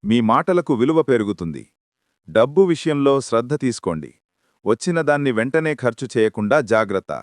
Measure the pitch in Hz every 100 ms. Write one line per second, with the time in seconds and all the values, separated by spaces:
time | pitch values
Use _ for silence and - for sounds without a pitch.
0 | 98 117 110 123 165 175 160 131 127 160
1 | 151 123 104 98 85 69 57 _ _ _
2 | _ _ - 80 127 151 190 165 - 147
3 | 139 139 - 117 120 147 131 113 - 80
4 | 69 _ _ _ _ _ 98 110 - 165
5 | 151 143 143 110 120 160 160 147 127 113
6 | 131 127 110 - 104 147 117 110 107 98
7 | - 67